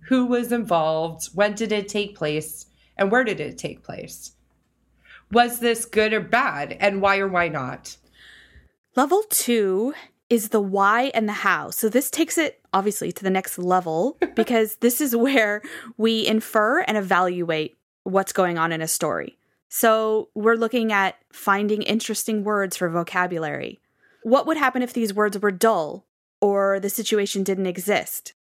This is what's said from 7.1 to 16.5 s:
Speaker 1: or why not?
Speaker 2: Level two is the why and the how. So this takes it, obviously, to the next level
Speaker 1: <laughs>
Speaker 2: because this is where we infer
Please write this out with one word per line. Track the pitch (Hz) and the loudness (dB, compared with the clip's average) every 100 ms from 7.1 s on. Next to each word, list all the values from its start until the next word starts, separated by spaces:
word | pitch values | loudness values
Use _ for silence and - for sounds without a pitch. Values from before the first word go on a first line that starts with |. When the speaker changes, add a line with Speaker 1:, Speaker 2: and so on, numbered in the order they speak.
| 196 | 2
Speaker 1:
or | 196 | 2
why | 180 175 | 0 0
not? | 151 131 139 - - _ _ - - - - _ _ _ - | -2 -6 -10 -14 -20 _ _ -20 -20 -20 -20 _ _ _ 0
Speaker 2:
Level | 277 370 427 | 2 2 2
two | - - 240 196 185 233 294 - _ _ | -2 2 2 2 2 0 -4 -16 _ _
is | 233 208 | 0 2
the | 220 | 0
why | 202 196 196 220 269 | 0 2 4 4 2
and | 226 214 | 0 -2
the | |
how. | 208 202 170 147 | 0 0 0 -2
So | - 220 | -2 0
this | 220 294 | 2 0
takes | - 330 - | -2 -2 0
it, | 311 - _ | -2 -4 _
obviously, | 190 202 196 165 | 0 0 -2 -6
to | 180 | -4
the | 190 | 0
next | 190 180 - | 0 -2 -6
level | 180 185 180 160 214 320 359 | 2 2 2 0 0 0 -4
Speaker 1:
<laughs> | |
Speaker 2:
because | - - 233 220 - | 0 0 2 0 2
this | 240 240 | 0 2
is | 294 | 0
where | 233 247 269 214 208 - - - - | 2 2 4 2 -2 -8 -16 -18 -2
we | 220 226 - | 0 2 2
infer | 220 - | 0 0